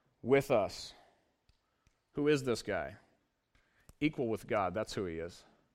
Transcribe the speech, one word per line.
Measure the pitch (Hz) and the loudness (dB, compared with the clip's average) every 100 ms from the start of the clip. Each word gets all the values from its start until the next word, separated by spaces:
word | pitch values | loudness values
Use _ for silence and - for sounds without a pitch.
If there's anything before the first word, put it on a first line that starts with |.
| _ _ | _ _
with | 113 139 - | 4 4 4
us." | 120 95 - - - - _ _ _ _ _ _ _ _ _ _ | 2 2 -4 -14 -18 -20 _ _ _ _ _ _ _ _ _ _
Who | - 147 | -2 2
is | 147 | 2
this | 131 113 | 2 -2
guy? | - 92 69 - _ _ _ _ _ _ _ _ _ - | 0 -4 -4 -10 _ _ _ _ _ _ _ _ _ -4
Equal | 147 151 117 | -2 -2 -4
with | 107 - | -4 -2
God, | 110 92 | 0 0
that's | 92 110 | -2 -4
who | - | -4
he | 92 80 | -4 -4
is. | 82 - - _ _ | -8 -12 -20 _ _